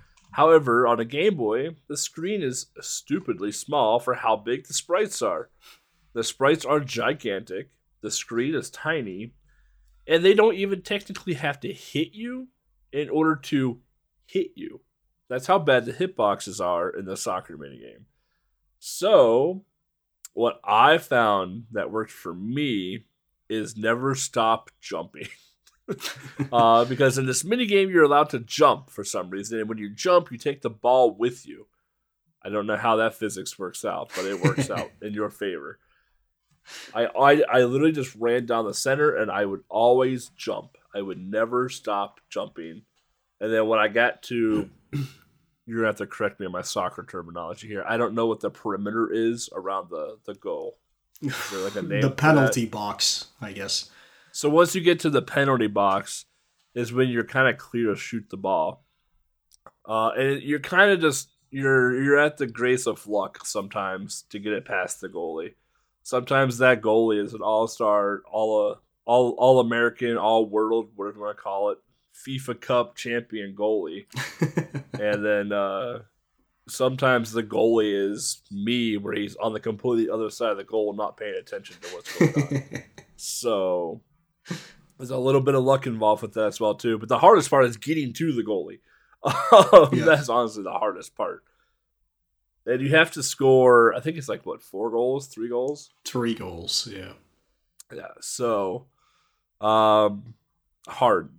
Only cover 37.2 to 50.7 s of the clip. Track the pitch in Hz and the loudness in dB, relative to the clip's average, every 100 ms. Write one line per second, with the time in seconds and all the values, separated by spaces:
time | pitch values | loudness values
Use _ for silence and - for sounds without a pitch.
37.2 | 139 147 - 127 123 135 160 151 127 104 | 6 6 4 4 4 2 2 0 -6 -4
38.2 | 117 123 120 117 107 - 131 139 147 - | 0 0 0 -2 -2 -4 -2 2 2 2
39.2 | 107 98 101 98 - 104 120 127 131 127 | -2 -2 -2 -4 -4 2 4 6 2 -2
40.2 | - - - - - _ _ 101 98 92 | -10 -12 -8 -8 -10 _ _ -10 -8 -10
41.2 | 92 110 113 123 127 - 110 101 101 _ | -6 -4 -2 -2 -4 -6 -4 -4 -4 _
42.2 | _ 98 - - 82 82 _ _ _ _ | _ -10 -10 -12 -16 -16 _ _ _ _
43.2 | _ - 107 113 110 110 107 113 123 - | _ -10 -2 0 2 2 2 2 2 0
44.2 | - 120 113 107 95 _ _ 139 135 - | -6 -2 0 0 -4 _ _ -10 -10 -14
45.2 | _ _ _ _ - 113 110 104 98 - | _ _ _ _ -10 -2 -2 -2 -8 -6
46.2 | 104 - 92 90 90 - 92 - - 92 | -6 -6 -10 -10 -8 -6 -6 -8 -14 -14
47.2 | 85 85 85 90 104 101 92 117 117 113 | -12 -12 -12 -12 -12 -10 -4 -2 -2 0
48.2 | 113 110 123 - 110 98 101 113 113 107 | -2 -2 -6 -6 -6 -6 -4 -2 -2 0
49.2 | 113 120 - 98 92 98 87 82 76 110 | -2 -4 -8 -10 -8 -8 -8 -10 -10 -12
50.2 | - 101 98 76 - | -16 -12 -10 -8 -10